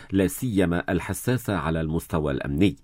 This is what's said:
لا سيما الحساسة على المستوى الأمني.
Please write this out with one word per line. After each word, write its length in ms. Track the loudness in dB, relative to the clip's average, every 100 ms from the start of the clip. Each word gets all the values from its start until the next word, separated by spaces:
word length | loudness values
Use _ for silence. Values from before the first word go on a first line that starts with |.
| -4
لا 140 | 2 2
سيما 580 | 0 -2 2 2 2 0
الحساسة 680 | -2 -2 -6 -2 -2 0 -2
على 240 | 0 -2
المستوى 520 | 0 -2 -2 -2 0
الأمني. 440 | -2 -2 2 2 2